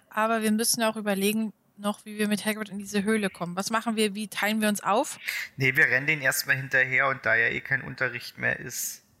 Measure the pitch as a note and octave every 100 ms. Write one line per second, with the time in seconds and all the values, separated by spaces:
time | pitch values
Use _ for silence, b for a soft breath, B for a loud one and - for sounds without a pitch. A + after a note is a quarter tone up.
0 | - - A3 A3+ G#3+ G#3+ A#3 - A3 A3
1 | G#3 G3 G3 A3 A3 - _ - G3+ G#3+
2 | G#3+ G#3 G#3 G#3 G#3+ G#3+ G#3+ G3 G3 G#3
3 | G3 A3 G3 - F3 F3 G3 A3+ A#3 A3
4 | G#3+ G3 G#3+ - G3+ A3 G#3+ G3+ - G#3
5 | D4 - B B B B C3 C3+ C#3+ B2+
6 | C#3+ D#3 C3+ C3 - C3 C3+ C3+ C3 C3
7 | C#3 C3 A2 A2+ A#2 C3+ - C3+ - B2+
8 | B2+ A#2+ - - B2 - B2 - - -
9 | _ _